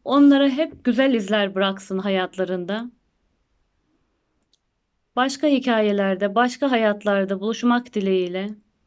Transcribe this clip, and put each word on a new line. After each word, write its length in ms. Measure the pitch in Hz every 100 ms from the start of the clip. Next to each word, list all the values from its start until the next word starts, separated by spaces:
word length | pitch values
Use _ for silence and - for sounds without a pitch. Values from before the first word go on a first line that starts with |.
onlara 460 | - 269 285 277 277
hep 340 | 262 320 -
güzel 300 | - 226 269
izler 420 | 240 196 208 202 190
bıraksın 420 | 196 196 - 190
hayatlarında. 960 | 202 190 180 - 180 180 175 202 247 - _ _ _ _ _ _ _ _ _ _ _ _ _ _ _ _ _ _ _ _ _ -
Başka 320 | 262 269 311
hikayelerde, 880 | 277 254 226 214 202 196 190 202 196
başka 360 | 247 247 277
hayatlarda 680 | 247 220 208 208 196 190 190
buluşmak 540 | 208 226 240 240 240
dileğiyle. 560 | 214 196 190 180 180 202 214 _ _